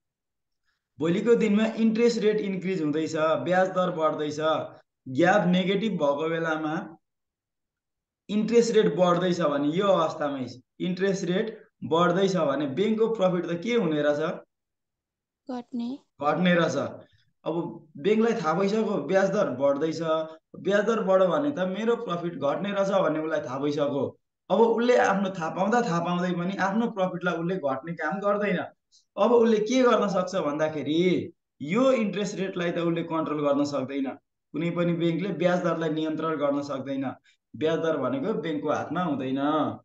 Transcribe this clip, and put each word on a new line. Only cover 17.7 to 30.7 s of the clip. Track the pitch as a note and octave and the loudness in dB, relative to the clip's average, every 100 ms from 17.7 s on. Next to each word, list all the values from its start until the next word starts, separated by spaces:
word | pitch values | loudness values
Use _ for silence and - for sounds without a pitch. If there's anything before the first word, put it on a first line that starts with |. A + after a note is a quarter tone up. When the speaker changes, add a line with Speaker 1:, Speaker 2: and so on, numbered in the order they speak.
| - - C#3 | -10 -18 -4
Speaker 1:
ब्याङ्कलाई | F3+ A3 A#3 E3 | 0 2 2 0
थाहा | D#3 | 0
भइसक्यो | E3+ G3 A3 | 0 0 0
ब्याज | G3+ F#3 C#3 F#3+ F#3+ | 0 -2 0 2 2
दर | G#3 D3+ | 2 -2
बढ्दैछ, | B2+ C#3 C#3 D#3+ D#3 E3 D#3+ D#3 - _ - | 0 2 2 -2 -2 -2 -2 -4 -12 _ -10
ब्याज | F3+ G3+ | 0 2
दर | G3+ G#3+ | 2 0
बढ्यो | F#3 F#3+ F#3 | 2 4 4
भने | D3+ D3 | 2 0
त | D#3+ | -2
मेरो | F#3 G3 A3+ A#3 | -4 -2 0 -2
प्रफिट | F3+ E3+ E3+ | -2 -6 -6
घट्ने | - C#3+ D#3 G3+ | -4 -2 -2 -2
रहेछ | G3 G3 | -2 0
भन्ने | G3 D3+ D#3 | 2 2 0
उसलाई | D#3 D3+ | -2 -4
थाहा | B2+ C3+ | -4 -4
भइसक्यो। | D3 C#3+ A#2 C3+ A#2+ - _ _ - | -2 -2 -2 -2 -4 -6 _ _ 0
अब | G3 | 4
उसले | A3+ A3 A#3+ B3 | 4 4 4 4
आफ्नो | - G3 F#3+ | 4 2 -2
थाहा | E3+ D#3 | -4 -6
पाउँदा | E3 G3+ A#3+ | -2 0 2
थाहा | F3 E3+ | 2 0
पाउँदै | F3 F3 F3+ | -2 -2 -2
पनि | F3 F3 G3+ | -2 -4 -2
आफ्नो | G3 G#3+ A#3+ | -2 0 -2
प्रफिटलाई | F#3+ F#3 E3+ F3 | 0 -2 -2 -4
उसले | E3 E3+ F#3+ | -2 -2 -2
घट्ने | - C3+ E3 | -4 -4 -6
काम | E3 D#3 G3+ | -6 -6 -2
गर्दैन। | G3+ G#3 G3+ E3+ C3 - _ _ _ - | -2 0 0 -2 -4 -12 _ _ _ 0
अब | G#3+ | 4
उसले | A#3+ A3+ G#3+ | 6 6 4
के | - B3+ | 2 4
गर्न | A#3+ G#3 G3+ | 4 4 2
सक्छ | F#3 F3+ | 0 -2
भन्दाखेरि | F#3+ D3 D3+ D#3 | -2 -2 0 -2